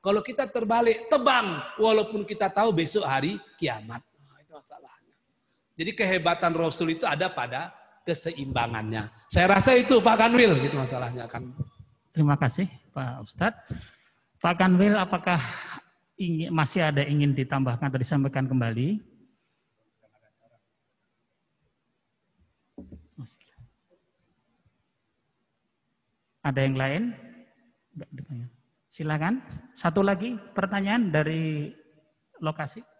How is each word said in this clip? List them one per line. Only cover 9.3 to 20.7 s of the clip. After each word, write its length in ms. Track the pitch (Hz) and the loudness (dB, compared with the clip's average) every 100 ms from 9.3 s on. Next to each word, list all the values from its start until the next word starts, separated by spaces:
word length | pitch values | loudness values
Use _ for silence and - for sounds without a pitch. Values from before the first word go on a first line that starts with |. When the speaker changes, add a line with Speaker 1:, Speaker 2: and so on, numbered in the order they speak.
| 175 185 196 | 4 6 6
Speaker 1:
rasa 200 | 190 254 | 6 4
itu, 240 | 247 247 | 6 6
Pak 160 | 220 - | 6 6
Kanwil, 480 | 226 240 233 147 | 6 6 6 6
gitu 160 | 139 143 | 2 -2
masalahnya 480 | 127 127 120 123 117 | -4 -4 -6 -8 -10
kan. 160 | 120 123 135 - _ - _ _ - | -12 -12 -10 -12 _ -20 _ _ 0
Speaker 2:
Terima 240 | 147 143 | 2 4
kasih, 320 | 135 - 185 - _ - | 0 -2 -6 -8 _ -10
Pak 280 | 127 123 | -10 -10
Ustadz. 360 | 107 - 190 226 - - - _ _ _ _ _ | -16 -4 -4 -4 -14 -14 -14 _ _ _ _ _
Pak 160 | - 175 | -2 2
Kanwil, 400 | 185 180 202 208 | 4 6 6 4
apakah 460 | 185 180 - 175 120 - - - _ _ _ - | 0 -2 0 0 -2 -10 -14 -16 _ _ _ -8
ingin, 400 | 180 160 170 160 | -4 -2 -2 0
masih 320 | 147 190 156 | 0 0 0
ada 160 | 143 | 0
ingin 320 | 139 147 143 135 | 0 2 2 0
ditambahkan 540 | 131 139 131 120 143 | -2 -2 -2 -2 -4
atau 80 | 131 | -2
disampaikan 480 | 127 147 135 135 131 | -2 0 0 -2 -2
kembali? 540 | 131 113 113 135 208 - _ _ _ _ _ _ _ _ _ _ _ _ _ _ _ _ | 0 -2 -2 -2 -4 -8 _ _ _ _ _ _ _ _ _ _ _ _ _ _ _ _